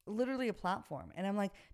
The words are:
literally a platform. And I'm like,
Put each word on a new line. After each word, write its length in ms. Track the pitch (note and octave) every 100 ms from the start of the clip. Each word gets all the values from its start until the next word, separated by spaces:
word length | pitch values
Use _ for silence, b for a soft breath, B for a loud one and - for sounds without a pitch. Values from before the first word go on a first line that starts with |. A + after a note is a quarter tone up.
| -
literally 400 | G#3+ B3 C4 B3
a 40 |
platform. 600 | F#3 F3+ G3 - C#3+ F2
And 100 | -
I'm 120 | F#3+ G#3
like, 160 | G3+ - b